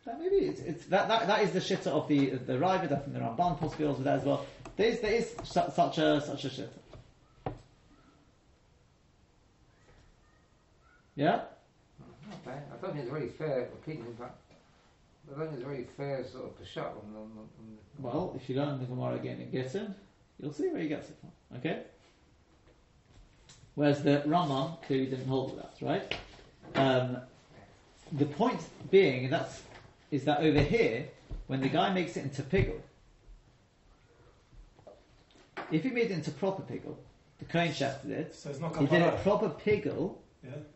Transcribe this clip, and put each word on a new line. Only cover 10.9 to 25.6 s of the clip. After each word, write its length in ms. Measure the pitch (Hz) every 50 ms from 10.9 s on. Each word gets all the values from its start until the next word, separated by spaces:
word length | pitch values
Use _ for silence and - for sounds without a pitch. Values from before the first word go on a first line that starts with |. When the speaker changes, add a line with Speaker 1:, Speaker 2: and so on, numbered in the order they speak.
| _ _ _ _ _
Speaker 1:
Yeah? 260 | 147 139 170 214 - - - - - _ _ _ _ _ _ _ - - - - - - - - - -
Speaker 2:
Okay. 100 | 127 131
I 180 | 143 - - - -
don't 120 | 185 185 156
think 60 | 147 127
it's 60 | 123
a 40 | 147
very 160 | 151 131 -
fair 340 | - - 156 156 139 127 120
opinion, 500 | - - - - 156 156 127 120 120 117
but 180 | 113 120 - - - _ _ - _ _ _ _ _ _ _ _ _ _ _ _ _ - 147 139
I 40 | 147
don't 100 | 160 156
think 40 | 151
it's 100 | 123 123
a 20 |
very 220 | 139 143 127 - - -
fair 260 | - 143 139 139 131 120
sort 200 | - - 127 -
of 60 | 101 - -
peshat 240 | 98 - - 123 -
on 280 | - - 110 104 104 107
the, 60 | 107
on 120 | 107 110 110
the, 60 | 107
on 360 | 110 110 - - 113 110 110 104 - - -
the 40 | -
Speaker 1:
Well, 320 | 131 120 123 160 180 165 -
if 140 | 127 - -
you 60 | 127
learn 240 | 135 147 147 139 131
the 60 | 127
Gemara 300 | 123 127 127 123 123 123
again 240 | 123 - 127 123 123
and 100 | 123 120
get 220 | - 131 127 - -
in, 180 | 196 226 208 190 - - - _ _ _ _ _ -
you'll 140 | - 151 -
see 160 | - 381 370
where 120 | 330 196
he 60 | 165
gets 220 | 143 147 - - -
it 80 | - -
from. 380 | - - - _ _ _ 120
Okay? 260 | 127 123 160 196 240 - - - - - - _ _ _ _ _ _ _ _ _ _ _ - _ _ _ _ _ _ _ _ - - - - - _ - - - - - - _
Whereas 280 | 143 147 147 139 139 -
the 200 | 147 143 143 143
Rambam 560 | 151 160 175 170 147 135 135 135 135 - - -
clearly 240 | - 139 131 131
didn't 200 | 127 131 127 131
hold 280 | 131 135 131 - - -
with 80 | -